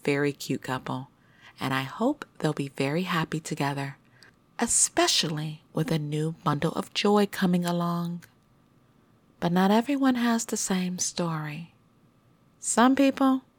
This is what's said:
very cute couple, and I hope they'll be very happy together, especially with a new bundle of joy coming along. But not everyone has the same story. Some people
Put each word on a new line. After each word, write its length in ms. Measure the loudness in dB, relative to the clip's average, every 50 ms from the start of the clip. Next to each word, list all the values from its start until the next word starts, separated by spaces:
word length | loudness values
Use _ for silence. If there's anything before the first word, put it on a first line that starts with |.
| -2
very 300 | 0 0 2 2 0 -2
cute 300 | -4 -6 -6 -6 -4 -4
couple, 460 | -6 -6 -6 -6 -6 -6 -6 -8 -12 _ _ _ _ _ _ -20 -20 -14 -8
and 160 | -4 -2 -2
I 80 | -2 -2
hope 420 | -4 -4 -2 0 0 0 -2 -6 -18 _ -2
they'll 140 | -2 -2 -2
be 180 | -2 -6 -6 -4
very 280 | -2 -2 0 0 -2 -2
happy 360 | 0 0 0 0 0 -4 -6
together, 580 | -6 -6 -4 -2 -2 -2 -2 -4 -6 -8 -10 -14 _ _ _ -20 -20 -20 _ _ _ _ _ -4
especially 1040 | -2 0 2 2 2 2 2 2 2 2 2 0 0 -2 -2 -4 -6 -6 -8 -12 _ _ -4
with 180 | -4 -2 0
a 80 | 0 -2
new 340 | -2 -2 -4 -2 -2 -4 -4 -4 -2
bundle 280 | -2 -2 0 0 -2
of 200 | -2 -2 -6 -6 -4
joy 320 | 0 2 4 4 4 4 2
coming 380 | 0 0 0 2 2 2 2
along. 580 | 0 0 0 0 -2 -2 -4 -4 -6 -8 -10 -12 -18 _ _ _ _ _ _ _ _ _ _ _ _ _ _ _ _ _ _ _ _ _ -4
But 120 | -2 0
not 200 | 2 4 4 6
everyone 440 | 4 4 2 2 0 2 2 2 2
has 300 | 2 2 0 0 0 -2
the 100 | -4 -4
same 440 | -4 -2 -2 -2 0 -2 -2 -4 -4
story. 720 | -6 -6 -4 -4 -4 -2 -2 -4 -6 -8 -8 -10 -14 -16 _ _ _ _ _ _ _ _ _ _ _ _ _ _ _ _ _ _
Some 340 | -6 -2 2 4 6 6 6
people 460 | 6 4 4 4 4 2 2 2 2 -2 _ _